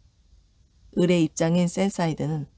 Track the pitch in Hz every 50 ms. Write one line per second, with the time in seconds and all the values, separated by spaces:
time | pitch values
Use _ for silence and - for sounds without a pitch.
0 | _ _ _ _ _ _ _ - _ _ _ _ _ _ _ _ _ - - -
1 | 175 175 180 175 160 151 - - 165 165 170 180 180 175 - 190 190 196 - -
2 | 175 165 - - - 143 160 151 139 - _